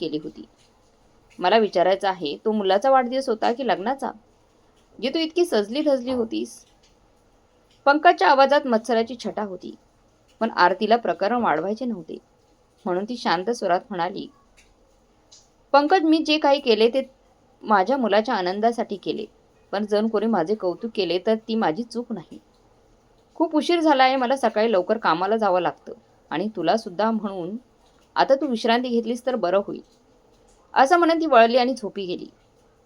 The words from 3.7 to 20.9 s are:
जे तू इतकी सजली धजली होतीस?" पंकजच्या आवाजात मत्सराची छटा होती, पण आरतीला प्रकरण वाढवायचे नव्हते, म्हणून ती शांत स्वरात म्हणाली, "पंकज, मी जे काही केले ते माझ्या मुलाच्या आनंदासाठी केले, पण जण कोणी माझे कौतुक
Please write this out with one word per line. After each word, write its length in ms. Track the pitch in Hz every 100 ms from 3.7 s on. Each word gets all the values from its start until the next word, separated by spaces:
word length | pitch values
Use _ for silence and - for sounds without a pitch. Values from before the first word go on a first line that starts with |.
| 170 214 269 - - _ _ _ _ _ _ _ -
जे 80 | 247
तू 80 | 330
इतकी 260 | 320 349
सजली 380 | 349 220 208 277
धजली 300 | 302 269 247
होतीस?" 520 | 247 226 214 240 - _ _ _ _ _ _ _ _ _ _ _ _
पंकजच्या 440 | 277 294 349 330 370
आवाजात 380 | 269 269 294 277
मत्सराची 480 | 220 247 226 226 240
छटा 180 | 202 202
होती, 320 | 208 180 - - _ _ _ _ _ _
पण 100 | 220
आरतीला 460 | - 180 190 208 233
प्रकरण 460 | 185 170 196 240
वाढवायचे 420 | 190 151 185 220
नव्हते, 340 | 254 190 - - _ _ _ _ _ _
म्हणून 200 | 190 180
ती 120 | 214 240
शांत 340 | 226 175 190
स्वरात 300 | 240 190 180 -
म्हणाली, 360 | 180 175 185 - _ _ _ _ _ _ _ _ _ _ - _ _ -
"पंकज, 300 | 285 294 381
मी 160 | 311 320
जे 200 | 302 311
काही 220 | 285 277
केले 280 | 254 214 226
ते 220 | 269 262 _ _ _ _ _
माझ्या 340 | - 202 190 269
मुलाच्या 380 | 220 202 220
आनंदासाठी 640 | 208 180 202 226 233 196 196
केले, 280 | 160 - - _ _ _ _
पण 140 | 202 208
जण 220 | 208 226
कोणी 180 | 214 226
माझे 280 | 196 165
कौतुक 360 | 220 180 170 226